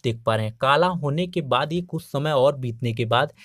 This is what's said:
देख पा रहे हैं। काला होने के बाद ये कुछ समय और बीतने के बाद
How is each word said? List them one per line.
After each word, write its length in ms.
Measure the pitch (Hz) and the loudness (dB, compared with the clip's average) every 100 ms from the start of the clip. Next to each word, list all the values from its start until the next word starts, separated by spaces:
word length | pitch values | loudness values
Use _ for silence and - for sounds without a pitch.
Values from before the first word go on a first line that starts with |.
देख 180 | 120 113 - | -4 -2 0
पा 100 | 110 | 0
रहे 100 | 110 | -2
हैं। 100 | 107 | -2
काला 260 | 135 143 180 | 2 4 2
होने 400 | 175 143 151 180 | 0 -2 -2 -2
के 140 | 180 | -4
बाद 300 | 139 123 151 | -2 0 0
ये 80 | 175 | -4
कुछ 200 | 175 160 | -4 -8
समय 300 | - 139 156 | -6 -4 0
और 240 | 143 135 139 | 2 2 2
बीतने 360 | 127 113 120 | -4 -4 -4
के 120 | 117 113 | -2 0
बाद 260 | 120 147 - | 2 2 -4